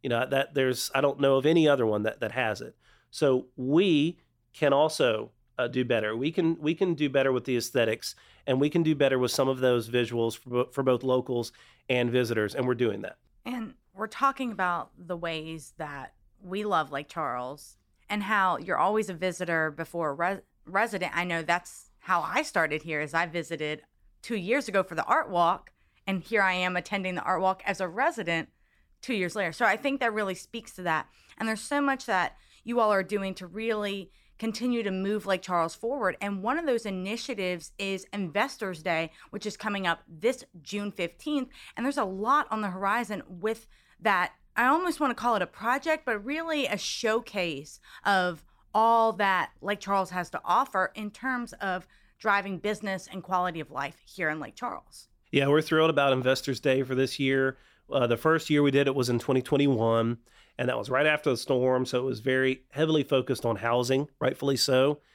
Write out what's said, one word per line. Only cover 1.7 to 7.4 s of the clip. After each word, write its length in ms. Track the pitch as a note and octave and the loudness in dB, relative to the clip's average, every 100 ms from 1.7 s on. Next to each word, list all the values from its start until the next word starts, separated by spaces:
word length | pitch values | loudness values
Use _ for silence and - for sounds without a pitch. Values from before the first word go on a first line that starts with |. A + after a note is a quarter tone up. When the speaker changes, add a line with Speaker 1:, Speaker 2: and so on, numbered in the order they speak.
| C3 A2 | 4 4
Speaker 1:
one 180 | G#2+ | 2
that, 160 | G#2+ - | 0 -2
that 140 | A2 | -4
has 260 | B2+ A#2 G#2 | -2 -2 -4
it. 160 | A#2+ - _ _ _ | -10 -18 _ _ _
So 360 | - C#3+ B2+ - - | 0 4 4 0 -6
we 640 | B2+ D#3+ G3 D3+ D#3+ - _ _ _ | 0 4 4 4 2 -2 _ _ _
can 220 | - D3 | 0 4
also, 580 | C#3 D#3 - B2+ A2 - _ _ - | 4 4 4 2 2 -4 _ _ -4
uh, 120 | B2 | -2
do 160 | B2+ B2 | 0 2
better. 320 | A#2 G#2+ A2+ | 2 0 -2
We 160 | D3 | -2
can, 240 | F3 E3 D#3+ | 0 0 0
we 160 | D3+ E3 | -2 0
can 200 | F#3 D3+ | 0 0
do 140 | C#3+ | 2
better 220 | C3+ C3+ | 2 2
with 140 | B2+ | 0